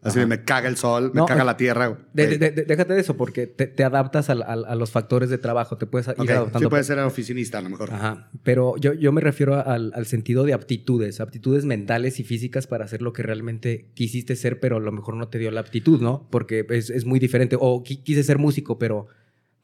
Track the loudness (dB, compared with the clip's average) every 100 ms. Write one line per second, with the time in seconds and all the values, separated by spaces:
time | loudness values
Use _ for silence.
0 | 0 2 2 0 0 0 0 -2 0 0
1 | 2 2 4 4 4 2 2 2 0 -2
2 | -6 0 2 4 2 0 0 0 2 2
3 | 0 -2 -2 -4 -8 -4 -4 2 2 2
4 | 2 0 0 -2 -2 -6 -4 -4 0 0
5 | 2 0 2 -2 -2 -2 -2 -6 -4 -4
6 | -4 -4 0 2 2 2 2 2 2 0
7 | -2 -2 -6 -6 -6 -6 -8 -8 -8 -4
8 | -4 -6 -14 -6 0 2 2 2 0 2
9 | 2 4 2 2 0 0 0 -2 -2 -6
10 | -4 -4 0 2 2 0 -2 -6 0 0
11 | 0 -4 -10 -6 0 0 0 -4 -2 0
12 | 0 -4 -6 -4 -4 -6 -4 -6 -6 -6
13 | -6 -6 -6 -6 -6 -6 -4 -4 -8 -4
14 | -4 -4 -4 -2 -2 0 0 0 -2 -6
15 | -8 -8 -8 -6 -4 -6 -4 0 4 6
16 | 4 0 -2 -2 0 -2 0 -2 -2 -4
17 | 2 2 4 4 2 4 2 2 -2 -12
18 | 0 2 4 4 4 2 -2 -2 -2 -2
19 | -6 _ _ _ _ _